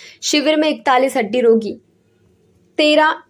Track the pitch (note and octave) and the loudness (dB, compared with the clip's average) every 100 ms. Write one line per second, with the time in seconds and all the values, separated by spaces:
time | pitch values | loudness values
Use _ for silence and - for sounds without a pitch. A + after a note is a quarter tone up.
0 | - - - D4+ C#4 D#4 D#4 - - B3+ | -20 -14 -4 -2 0 0 -2 -2 0 0
1 | C4+ C4 G3+ B3 A#3 A3+ G#3 - _ _ | 0 -2 -4 0 2 2 -2 -12 _ _
2 | _ _ _ _ _ _ _ - D4+ D4+ | _ _ _ _ _ _ _ -2 2 2
3 | D#4 - | 2 -2